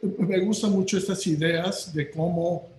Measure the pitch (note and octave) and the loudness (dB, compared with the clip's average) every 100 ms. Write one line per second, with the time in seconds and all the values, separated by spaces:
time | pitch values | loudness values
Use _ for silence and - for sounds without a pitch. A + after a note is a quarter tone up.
0 | G3 - F#3 F#3 G3+ G#3+ G#3+ F#3+ F#3 F#3+ | -4 0 2 2 2 2 2 2 2 0
1 | G3 F#3 F3+ D3+ E3 E3 F#3 G3 F3+ D3+ | 0 -2 0 2 2 2 0 -4 -6 -6
2 | C#3+ D#3+ F3 E3 E3+ E3 - | -6 -4 -2 0 -2 -4 -8